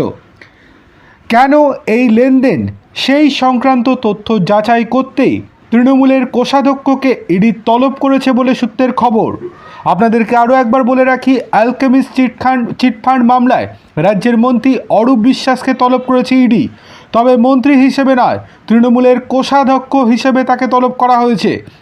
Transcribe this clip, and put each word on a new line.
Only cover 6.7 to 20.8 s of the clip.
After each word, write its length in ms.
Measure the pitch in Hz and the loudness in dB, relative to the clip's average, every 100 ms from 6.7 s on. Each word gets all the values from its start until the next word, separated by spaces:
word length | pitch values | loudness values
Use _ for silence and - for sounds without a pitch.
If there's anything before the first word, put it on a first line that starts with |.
| 277 277 269 269 220 - | -2 -2 -2 -2 -4 -2
ইডি 220 | 180 226 226 - | 0 0 0 -2
তলব 280 | 240 269 269 | 0 0 -2
করেছে 300 | 269 269 269 | -2 0 0
বলে 220 | 247 254 240 | 0 0 -2
সূত্রের 360 | 233 - 254 | -4 -4 -4
খবর। 360 | 254 220 220 139 - - - - - 151 | -2 0 0 -2 -6 -12 -16 -20 -8 -4
আপনাদেরকে 480 | 180 226 233 208 240 | 0 0 0 0 0
আরও 180 | 233 262 | 2 2
একবার 260 | 233 269 | 2 0
বলে 200 | 247 262 254 | 0 0 0
রাখি, 280 | 254 262 262 - | 0 0 -2 0
অ্যালকেমিস্ট 600 | 202 240 247 269 262 262 | -2 0 0 0 0 0
চিট 200 | - 254 - | -2 -2 -2
ফান্ড, 240 | 254 262 233 - | -2 -2 -4 -2
চিট 180 | 254 - | -2 -2
ফান্ড 220 | 254 262 240 | -2 2 2
মামলায় 420 | 254 247 180 101 - - 151 | 2 2 -2 -4 -12 -12 -2
রাজ্যের 400 | 180 202 240 233 | 0 0 0 2
মন্ত্রী 340 | 247 240 269 240 - | 2 0 0 -2 0
অরূপ 300 | 180 240 240 | 0 2 2
বিশ্বাসকে 520 | 240 254 269 254 269 | 0 0 -2 -2 -2
তলব 280 | 240 247 254 254 | -2 0 0 0
করেছে 260 | 254 247 262 | -2 0 2
ইডি। 280 | 240 214 117 - - - - | 2 0 -2 -8 -20 -20 -4
তবে 220 | 226 247 254 | 0 2 2
মন্ত্রী 360 | 247 269 285 269 | 2 2 2 2
হিসেবে 360 | 262 - 269 254 | 2 2 0 2
নয়, 240 | 190 104 - - - | 0 -2 -10 -12 -2
তৃণমূলের 520 | 233 240 240 247 254 - | 2 2 2 2 0 -2
কোষাধ্যক্ষ 600 | 254 262 277 262 262 262 277 226 | -4 0 0 2 0 0 0 2
হিসেবে 360 | 233 269 262 | 0 0 0
তাকে 220 | 254 247 254 | 0 -2 0
তলব 240 | 254 | 0